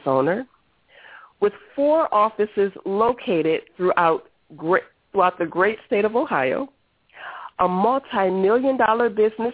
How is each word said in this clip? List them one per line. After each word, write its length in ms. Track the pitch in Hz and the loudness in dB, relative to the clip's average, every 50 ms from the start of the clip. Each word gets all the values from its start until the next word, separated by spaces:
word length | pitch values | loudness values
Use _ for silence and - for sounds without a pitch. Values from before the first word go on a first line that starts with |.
| - | -2
owner 420 | 143 135 131 131 147 180 214 262 - _ _ _ _ _ _ _ _ _ - - - - - - - _ _ | 0 0 2 2 0 -2 -2 -6 -10 _ _ _ _ _ _ _ _ _ -20 -20 -20 -20 -20 -20 -20 _ _
with 120 | - 208 202 - - - - | -2 -2 -2 -4 -12 -14 -4
four 320 | - 285 294 302 320 320 - - | -2 0 2 2 2 2 2 2
offices 580 | 208 208 220 214 - 208 214 - - 196 196 190 - - | 2 0 0 0 -2 -4 -2 0 -2 -2 -2 -2 -8 -8
located 800 | 175 196 202 220 233 254 247 - - 202 165 156 160 160 - - - _ | -4 -2 0 0 0 0 -2 -4 -2 -2 0 0 0 -2 -2 -4 -10 _
throughout 540 | - 180 180 - - 175 165 165 - - - _ _ _ _ - | -4 -2 0 2 2 2 2 0 0 -4 -12 _ _ _ _ -18
gre-, 320 | 147 147 160 180 185 - - _ _ _ _ | -10 -2 0 0 0 0 -4 _ _ _ _
throughout 260 | - 196 185 180 180 - | 0 0 2 2 0 -2
the 80 | 175 | -6
great 320 | 160 - 165 185 208 220 - - | -4 -2 0 0 0 0 -4 -6
state 200 | _ - 202 202 | _ -2 0 0
of 100 | 214 214 | 0 0
Ohio, 540 | 233 302 294 - 151 131 131 - - 277 269 - _ _ _ _ _ _ _ _ - - - - - - - - - | -2 -2 -2 -2 -2 0 -2 -2 -4 -6 -8 -12 _ _ _ _ _ _ _ _ -20 -18 -18 -16 -16 -18 -16 -4 -2
a 80 | 185 180 | -2 0
multi-million 1120 | 180 185 196 220 254 277 269 - - 220 196 185 185 190 190 196 220 247 262 269 269 262 | 0 0 0 0 0 -2 -4 -4 -4 -2 0 0 0 0 2 2 2 2 2 0 0 2
dollar 320 | 240 214 220 233 240 233 | 2 2 2 2 0 -2
business 440 | 202 208 214 220 220 - 220 240 | 0 0 0 0 0 -2 -4 -6